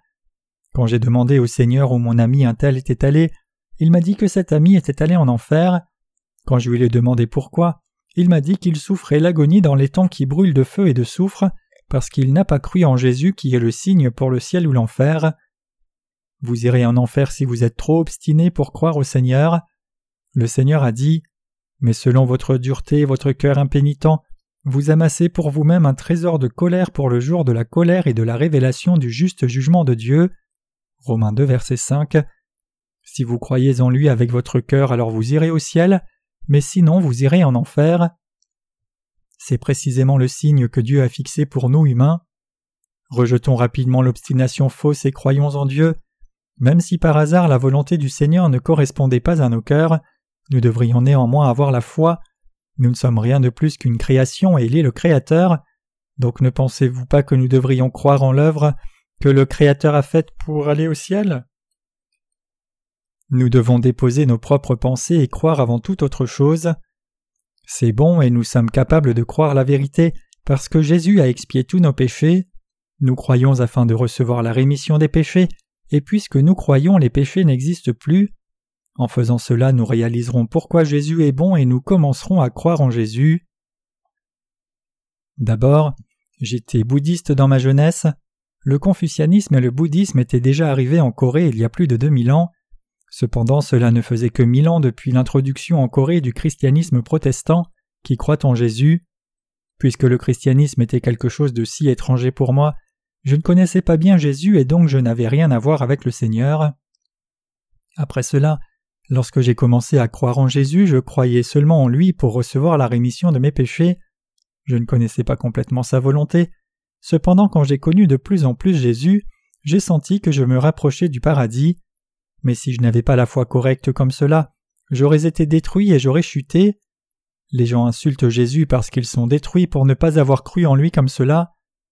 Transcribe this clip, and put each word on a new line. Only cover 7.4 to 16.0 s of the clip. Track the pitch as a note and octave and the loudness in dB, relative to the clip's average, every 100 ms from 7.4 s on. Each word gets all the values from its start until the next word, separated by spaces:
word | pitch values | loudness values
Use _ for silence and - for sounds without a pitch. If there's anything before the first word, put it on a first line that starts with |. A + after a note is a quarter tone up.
| - - E3+ - _ _ _ - | -6 -2 -2 -4 _ _ _ -2
il | F3 | 2
m'a | E3+ | 2
dit | D3 F#3+ | 0 -2
qu'il | F3+ D#3 | -4 -4
souffrait | - G3 - D3+ | -4 -6 -2 0
l'agonie | E3 D#3+ D3 F#3+ | 0 2 2 2
dans | E3 C3+ | 2 2
les | C#3 | 0
temps | F3 F#3 | 0 -2
qui | - C3+ | -2 -4
brûlent | D3 F#3+ | 0 2
de | C3+ | 2
feu | C3 - G3 | 0 0 0
et | |
de | B2 | 0
soufre, | A#2+ - F#3+ - F#3+ - _ _ - | -2 -4 -4 -2 -4 -4 _ _ -6
parce | C#3 - | -6 -4
qu'il | - C3 | -2 0
n'a | D3 | 2
pas | G3 C#3+ | 2 -2
cru | - F#3 | -2 0
en | D#3+ B2+ | 2 2
Jésus | B2+ B2+ E3 | 2 0 -2
qui | F#3+ C3+ | -2 -2
est | B2 | 0
le | A#2 | 0
signe | A2+ - F#3+ C3 | -2 0 2 2
pour | A#2 C3 | 0 -2
le | B2+ | -4
ciel | - F3+ E3 | -4 -2 0
ou | |
l'enfer. | B2+ A2+ - C3+ D#3+ D#3 D#3 _ _ _ _ _ _ | 0 0 0 0 0 -2 -4 _ _ _ _ _ _